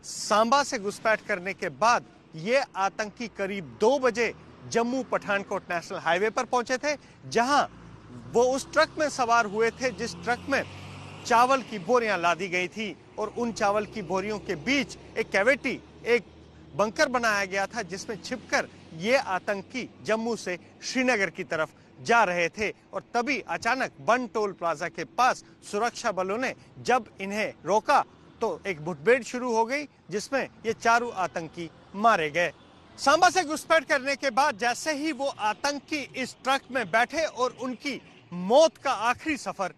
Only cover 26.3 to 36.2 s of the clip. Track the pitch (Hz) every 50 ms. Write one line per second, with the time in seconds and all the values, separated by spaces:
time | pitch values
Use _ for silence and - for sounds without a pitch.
26.3 | 196 226 262 240 156 - - - - - 123 - 233 254 220 - - - 196 196
27.3 | 202 214 214 160 117 - - 147 185 220 214 - 294 240 - - - - - -
28.3 | - - 233 220 170 151 - 202 190 147 151 160 180 139 143 190 247 269 226 -
29.3 | - 247 233 254 226 220 226 226 262 294 302 269 _ _ _ _ 160 208 190 -
30.3 | - 262 214 - - - - 220 226 - - 233 226 240 233 240 220 185 185 170
31.3 | - 185 165 151 - - 170 160 - - - - - 190 208 233 220 185 156 151
32.3 | 143 165 175 160 - - - - - - - - - - - 269 285 311 370 359
33.3 | 294 370 359 285 311 294 - - 330 320 277 - 320 277 247 269 277 - - 277
34.3 | 226 208 277 302 262 190 233 240 247 - - 311 311 269 294 320 311 233 277 277
35.3 | - - 196 214 214 - - 277 294 285 - - 320 302 269 - - 202